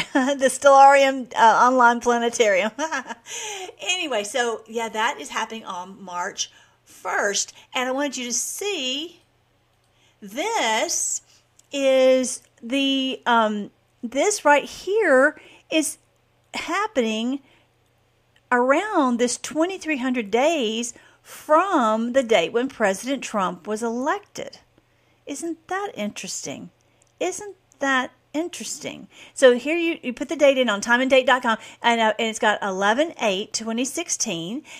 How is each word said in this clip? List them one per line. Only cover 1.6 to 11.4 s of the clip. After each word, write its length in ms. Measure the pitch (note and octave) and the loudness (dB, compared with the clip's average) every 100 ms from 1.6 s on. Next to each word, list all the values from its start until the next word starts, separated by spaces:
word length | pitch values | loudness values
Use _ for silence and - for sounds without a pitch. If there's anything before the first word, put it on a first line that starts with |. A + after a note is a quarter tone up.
| A#3+ | 6
online 320 | B3+ A#3 A#3 | 6 4 4
planetarium. 720 | A#3+ A#3 A#3 A#3 A3 F#3 G#3+ - | 0 0 0 2 2 2 0 -4
<laughs> 60 | D#4+ D#4 - A#3 - A#4 A4 G4+ F#4 - | -6 -6 -8 -16 -14 -14 -12 -12 -14 -10
Anyway, 420 | G4 F#4 D#4+ A3+ | -6 -4 -2 -4
so 400 | G#3 B3 A#3+ A3 - | -2 -2 -2 -4 -8
yeah, 220 | A3+ A3+ | -8 -6
that 320 | G#3+ A3+ D4 | -2 -4 -4
is 100 | C#4+ | -10
happening 360 | A#3 A3 A3+ - | -8 -8 -10 -12
on 360 | F3+ F#3 G3 | -12 -12 -16
March 480 | F#3 F3 F3+ - - _ _ _ _ | -12 -8 -8 -8 -10 _ _ _ _
first, 680 | - F#3 F#4+ G#3+ G3 - - _ | -14 -6 -2 -2 -4 -8 -12 _
and 160 | C4 B3+ | -6 -4
I 20 | |
wanted 240 | C4 C#4+ B3+ | -2 -4 -6
you 100 | B3 | -6
to 60 | |
see 880 | A3+ - - G4 F#4 B3+ C4+ E4+ - _ _ _ _ _ _ _ _ _ _ | -6 -8 -8 -6 -6 -6 -8 -10 -16 _ _ _ _ _ _ _ _ _ _
this 1000 | G3+ A3+ G4 A4+ A#3+ A3 D#4+ - - - - _ | -14 -8 -4 -2 0 0 -2 -4 -4 -6 -10 _